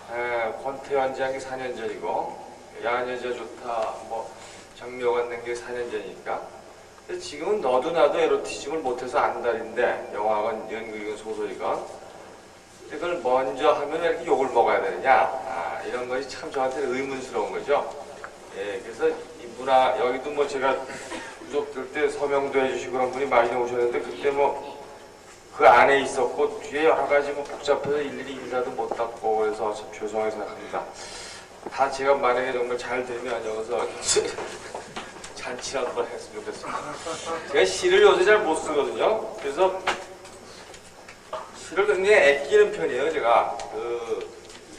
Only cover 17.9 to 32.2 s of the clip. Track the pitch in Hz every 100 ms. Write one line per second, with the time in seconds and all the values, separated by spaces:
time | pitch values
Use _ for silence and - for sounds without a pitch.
17.9 | - - - - - - 95 101 95 113
18.9 | 113 120 - - - 120 117 131 131 131
19.9 | - - 135 147 143 139 135 135 131 -
20.9 | - - 160 - - - 147 143 131 127
21.9 | 151 143 - 143 139 139 135 131 120 123
22.9 | 127 123 131 139 123 120 123 120 123 120
23.9 | 117 - - 143 139 143 - - - -
24.9 | - - - - - - - 131 135 -
25.9 | 139 131 135 120 - 147 - - 139 156
26.9 | 135 139 143 139 143 139 - - 139 139
27.9 | 147 139 123 135 131 123 127 120 - -
28.9 | - - - 110 110 107 101 90 - -
29.9 | - 107 107 110 107 95 80 - - -
30.9 | - - - - - - - - - 135
31.9 | - 135 139